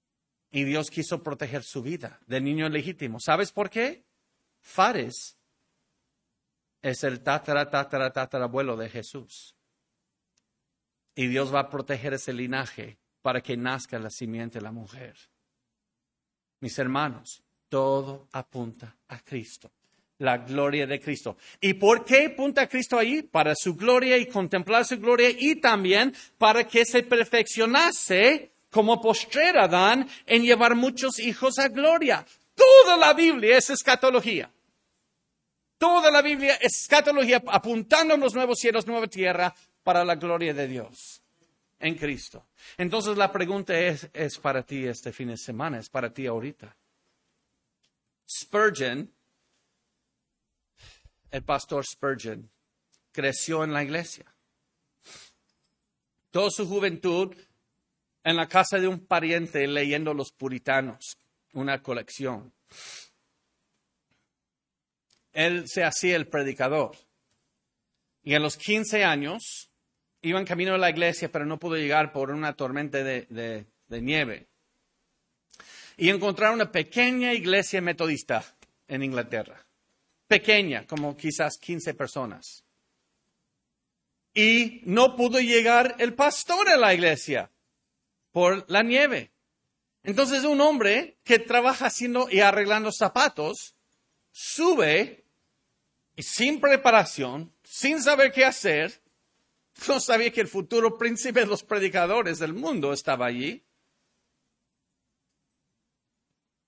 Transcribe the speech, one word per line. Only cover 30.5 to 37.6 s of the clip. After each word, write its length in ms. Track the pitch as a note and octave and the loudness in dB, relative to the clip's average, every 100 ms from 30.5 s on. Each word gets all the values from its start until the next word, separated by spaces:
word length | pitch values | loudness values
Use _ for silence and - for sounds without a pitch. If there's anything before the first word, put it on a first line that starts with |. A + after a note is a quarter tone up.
| A#3 A#3 A#3+ | 6 6 4
muchos 440 | B3+ B3+ C4 A#3 | 0 -2 -6 -4
hijos 380 | A#3 - C4 C4 | -6 -2 -2 0
a 120 | C#4 | -2
gloria. 560 | A3+ D4 E4 D4+ F#3+ - _ _ | 2 2 2 2 -2 -4 _ _
Toda 440 | - C5 C5+ A4+ F4 | 6 12 12 12 8
la 160 | D4+ | 6
Biblia 460 | D4 E4 C#4+ G#3+ B3+ | 6 4 4 4 4
es 100 | - | 4
escatología. 800 | C#4 - B3+ C4 B3+ G#3+ F#3 - _ _ _ _ _ _ _ _ _ _ _ _ _ | -2 0 2 4 2 0 -4 -6 _ _ _ _ _ _ _ _ _ _ _ _ _
Toda 340 | E4 F4 D#4 | 4 6 6
la 100 | D4 | 6
Biblia 340 | C#4+ D4 C#4 C4 | 4 0 0 2
es 260 | B3 - | 2 -2
escatología 600 | - D4 D4 C#4+ A#3+ B3 B3 | 4 4 4 2 4 2 2
apuntando 640 | G3 | -2